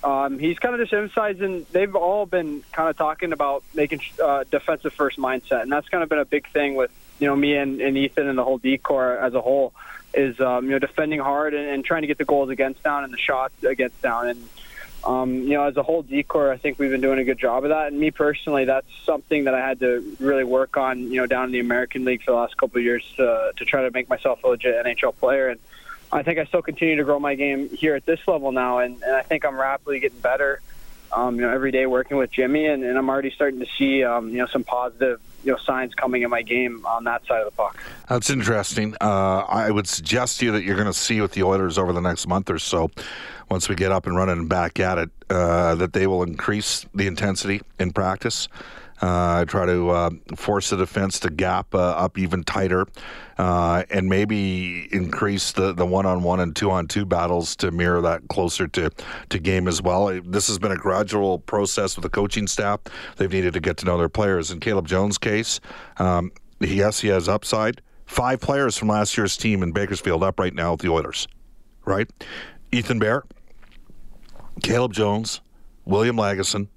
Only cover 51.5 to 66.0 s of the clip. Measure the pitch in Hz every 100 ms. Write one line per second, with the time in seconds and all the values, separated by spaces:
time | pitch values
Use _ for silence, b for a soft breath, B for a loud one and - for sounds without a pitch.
51.5 | 90 - 98 90 82 92 - 92 90 82
52.5 | 101 95 185 - B B B B - 92
53.5 | 87 85 82 - 98 95 95 104 107 98
54.5 | 92 90 87 80 98 90 - 104 98 -
55.5 | - 95 87 90 95 95 90 87 92 87
56.5 | 76 101 92 82 104 98 87 87 87 82
57.5 | - 95 85 87 87 85 85 - - 87
58.5 | - 87 - 78 - B B B 101 85
59.5 | 92 90 85 90 90 101 92 87 98 98
60.5 | 98 104 92 98 92 104 104 98 90 -
61.5 | 104 101 - 98 - 85 - 101 107 101
62.5 | - 101 104 - B B - 95 95 90
63.5 | 87 80 82 92 87 85 - 104 92 80
64.5 | 87 113 101 80 92 104 101 110 104 113
65.5 | - B B B -